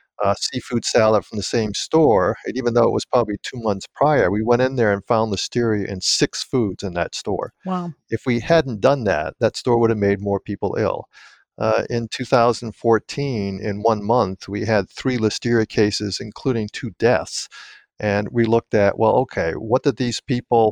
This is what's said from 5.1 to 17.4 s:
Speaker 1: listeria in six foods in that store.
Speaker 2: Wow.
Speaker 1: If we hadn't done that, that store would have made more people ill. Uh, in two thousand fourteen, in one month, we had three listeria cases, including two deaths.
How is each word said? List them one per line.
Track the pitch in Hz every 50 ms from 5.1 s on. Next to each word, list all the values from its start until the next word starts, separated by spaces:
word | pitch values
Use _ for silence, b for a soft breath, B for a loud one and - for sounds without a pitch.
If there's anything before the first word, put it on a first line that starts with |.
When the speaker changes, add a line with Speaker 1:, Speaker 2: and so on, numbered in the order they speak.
| 123 110 113 110
Speaker 1:
listeria | 101 - - - - 123 120 113 107 104 98
in | - 101 92
six | - - - - 156 - - - -
foods | - - 131 113 98 95 - -
in | 95 85
that | 87 82 - -
store. | - - 110 98 - - - - _ -
Speaker 2:
Wow. | 185 185 180 175 175 - _ _ _
Speaker 1:
If | 113 - -
we | 131 120 120
hadn't | 110 - 170 165 139 135 113 104
done | 107 131 143 139 117
that, | 98 90 76 80 76 - _
that | 123 107 -
store | - - 127 120 117
would | 117 113
have | 113
made | 107 101 101 101 95
more | 101 101 101 98
people | - - 104 - - 95 -
ill. | - 110 - - - - B B B B B B B B B _
Uh, | - 113 110 110 107 101 -
in | 120 117 117 110
two | - - 123
thousand | - 139 123 117 120 113 - 120 113 -
fourteen, | _ - 117 113 104 - - - 143 143 139 127 107 98 98 98 92
in | 104 110 98 104
one | 104 113 113 104 101
month, | 104 117 127 107 92 95 - - -
we | 98 101 104
had | 104 110 104 95 -
three | _ - - 131 127
listeria | 120 110 107 - - - 120 117 113 110
cases, | - - 123 107 104 104 - 107 101 92 -
including | 110 110 - - - 139 123 117 107 107 -
two | - - - 87 -
deaths. | 113 117 120 80 - - - -